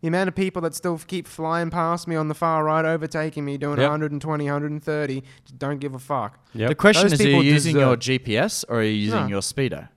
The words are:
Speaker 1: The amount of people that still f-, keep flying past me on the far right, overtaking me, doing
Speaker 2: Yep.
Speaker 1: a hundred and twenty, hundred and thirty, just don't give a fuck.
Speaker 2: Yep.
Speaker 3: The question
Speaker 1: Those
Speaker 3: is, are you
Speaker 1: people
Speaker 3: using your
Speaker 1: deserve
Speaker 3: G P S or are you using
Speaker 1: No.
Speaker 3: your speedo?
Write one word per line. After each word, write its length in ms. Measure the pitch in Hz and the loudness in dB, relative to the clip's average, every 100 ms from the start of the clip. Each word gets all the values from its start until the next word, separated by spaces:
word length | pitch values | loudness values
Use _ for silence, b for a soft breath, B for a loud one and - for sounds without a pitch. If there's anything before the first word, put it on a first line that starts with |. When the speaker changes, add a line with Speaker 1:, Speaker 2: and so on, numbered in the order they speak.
Speaker 1:
The 80 | 165 | 0
amount 180 | 175 190 | 0 0
of 80 | |
people 260 | 180 190 185 | -2 -2 -2
that 120 | 165 | -6
still 200 | - 180 | -4 -4
f-, 120 | 165 - | -6 -6
keep 220 | 185 165 | -10 -10
flying 420 | - 160 165 170 | -8 -4 -2 -2
past 380 | 170 165 170 - | -2 -2 -2 -2
me 80 | 165 | -2
on 100 | 156 | -2
the 80 | |
far 300 | 151 170 160 | -2 0 2
right, 200 | 156 156 | 2 2
overtaking 600 | 160 165 156 160 156 151 | 2 0 -2 -4 -4 -4
me, 120 | 143 143 | -6 -4
doing 220 | 143 143 | -4 2
Speaker 2:
Yep. 80 | 139 | 2
Speaker 1:
a 40 | |
hundred 200 | 151 156 | 2 -2
and 100 | 147 | -4
twenty, 280 | 147 151 143 | -4 -4 -2
hundred 240 | 143 147 | -2 -4
and 100 | 151 | -6
thirty, 400 | 151 151 147 135 131 b | -4 -4 -2 -6 -10 b
just 160 | _ 131 | _ -8
don't 180 | 139 143 | -6 -4
give 160 | 139 | -6
a 60 | 131 | -10
fuck. 400 | - 139 104 - _ | -6 -4 -4 -10 _
Speaker 2:
Yep. 160 | 113 113 | -2 -2
Speaker 3:
The 40 | |
question 280 | 151 202 180 | 4 4 6
Speaker 1:
Those 80 | 196 | 4
Speaker 3:
is, 80 | 147 | 4
are 20 | |
you 60 | 143 139 | 6 6
Speaker 1:
people 80 | |
Speaker 3:
using 320 | 139 147 143 143 | 6 4 4 4
your 180 | 131 | 4
Speaker 1:
deserve 60 | 120 | 2
Speaker 3:
G 180 | 123 131 | 0 -2
P 180 | 120 107 | 0 0
S 280 | 190 - - | 0 -4 -4
or 100 | 117 | 0
are 20 | |
you 80 | 107 | 0
using 300 | 107 104 110 | 0 0 -2
Speaker 1:
No. 60 | 101 | -2
Speaker 3:
your 140 | 98 | -4
speedo? 460 | - - 131 78 - | -4 -4 -4 -4 -14